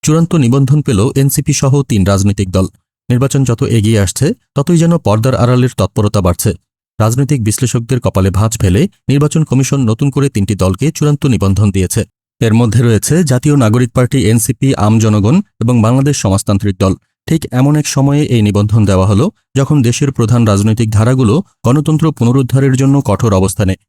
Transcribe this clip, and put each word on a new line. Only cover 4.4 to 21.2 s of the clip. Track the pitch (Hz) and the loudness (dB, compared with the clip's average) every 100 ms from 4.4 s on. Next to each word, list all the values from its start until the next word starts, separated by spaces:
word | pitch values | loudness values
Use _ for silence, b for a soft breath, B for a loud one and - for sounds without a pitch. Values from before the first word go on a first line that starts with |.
| _ | _
ততই | - 139 170 | -4 0 2
যেন | 170 170 | 2 0
পর্দার | - 107 123 | 0 0 0
আড়ালের | 123 120 127 127 - | 0 0 2 0 -2
তৎপরতা | 95 - 104 107 | -4 -2 -2 0
বাড়ছে। | 90 85 117 90 _ _ _ - | -2 -2 -4 -4 _ _ _ -4
রাজনৈতিক | 107 120 139 143 | -2 0 -2 0
বিশ্লেষকদের | 104 - 127 123 117 127 | -2 -2 -2 -4 -4 -4
কপালে | - 98 95 | -2 0 0
ভাঁজ | 95 113 - | 0 -2 0
ফেলে | 95 92 190 b - | 0 2 0 b -2
নির্বাচন | 139 147 160 | 0 0 0
কমিশন | 151 127 135 143 | 0 0 0 0
নতুন | 120 113 143 | -2 0 -2
করে | 139 139 | 0 -2
তিনটি | - 98 | -2 -4
দলকে | 98 92 92 143 | -2 -2 0 -4
চূড়ান্ত | - 147 147 143 | -2 -2 0 0
নিবন্ধন | 104 98 98 104 | 0 0 0 0
দিয়েছে। | 95 90 - - _ _ _ | 0 -2 -4 -6 _ _ _
এর | 117 | 0
মধ্যে | 113 120 120 | 2 0 0
রয়েছে | 117 107 - 156 | 0 0 0 0
জাতীয় | 160 127 151 147 | 0 0 0 2
নাগরিক | 113 120 120 | 2 0 0
পার্টি, | - 123 139 104 | -2 -2 0 0
এনসিপি, | 117 - - 135 | 0 -2 -2 -2
আম | - 107 113 | 0 0 2
জনগণ | 110 107 101 170 - _ | 2 2 2 0 -2 _
এবং | 117 123 | -2 0
বাংলাদেশ | 110 127 139 139 | 2 2 0 -2
সমাজতান্ত্রিক | 104 98 - 101 104 92 | -2 -2 0 -2 -2 -2
দল। | 98 - _ _ - | -2 -4 _ _ -4
ঠিক | 160 - | -4 -2
এমন | 127 139 151 | 0 2 0
এক | 147 | 0
সময়ে | - 139 143 | 0 0 0
এই | 151 123 | 0 0
নিবন্ধন | 104 101 104 110 | 2 0 0 2
দেওয়া | 101 95 95 | 2 2 2
হলো, | 101 170 - _ 131 | 2 0 -4 _ -4
যখন | 135 151 | 0 2
দেশের | 120 120 139 | 0 0 -4
প্রধান | - 113 123 | -2 0 2
রাজনৈতিক | 113 101 104 104 113 | 2 2 0 0 0
ধারাগুলো | 101 113 131 | 0 0 2